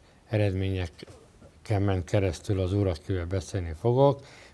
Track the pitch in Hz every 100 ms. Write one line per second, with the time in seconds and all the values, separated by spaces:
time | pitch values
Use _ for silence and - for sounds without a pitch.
0 | - - - 110 104 95 95 95 87 -
1 | - - - - - - - 101 101 95
2 | 85 104 95 80 - 95 90 101 95 82
3 | - 95 85 95 - 101 87 78 117 123
4 | 139 139 - - -